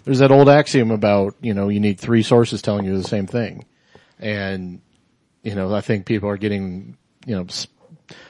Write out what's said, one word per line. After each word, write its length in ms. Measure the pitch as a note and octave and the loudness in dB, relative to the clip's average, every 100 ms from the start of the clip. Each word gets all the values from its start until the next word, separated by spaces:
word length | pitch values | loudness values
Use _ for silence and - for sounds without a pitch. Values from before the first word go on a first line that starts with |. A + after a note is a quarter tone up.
there's 140 | - C3 | -4 2
that 120 | C#3 | 6
old 180 | C#3 C#3 | 8 8
axiom 400 | D3 C#3+ C#3 A2+ | 6 4 0 0
about, 460 | G#2+ G#2 G2+ G2 - | 0 2 2 0 -4
you 120 | A#2+ | -6
know, 160 | G2 G2+ | -2 -2
you 100 | G#2 | 0
need 200 | G#2 F#2 | 0 -2
three 240 | - A#2 | 0 0
sources 400 | A2 A#2+ A#2 G#2+ | 4 4 4 -2
telling 220 | - G#2 G2 | -4 -4 -4
you 120 | F#2+ | -4
the 60 | F2+ | -4
same 200 | G#2+ F#2+ | -6 -4
thing. 380 | B2 G#2+ - - _ _ _ _ _ | -6 -6 -10 -20 _ _ _ _ _
And, 640 | A2 G#2 G2 F#2+ F2+ F2+ _ _ _ _ _ _ | -8 -6 -6 -8 -10 -16 _ _ _ _ _ _
you 100 | A2+ | -10
know, 180 | G#2 F#2 G2+ | -6 -4 -4
I 60 | |
think 260 | - G#2 - | -4 -6 -4
people 200 | A2 G#2 | -4 -4
are 80 | G2 | -6
getting 600 | G#2 G2+ F#2+ F2+ A#2 B2 _ _ B2+ | -6 -6 -8 -10 -16 -20 _ _ -10
you 100 | G2 | -8
know, 80 | |
s-, 240 | F2+ - - _ _ - _ - | -8 -12 -16 _ _ -20 _ -20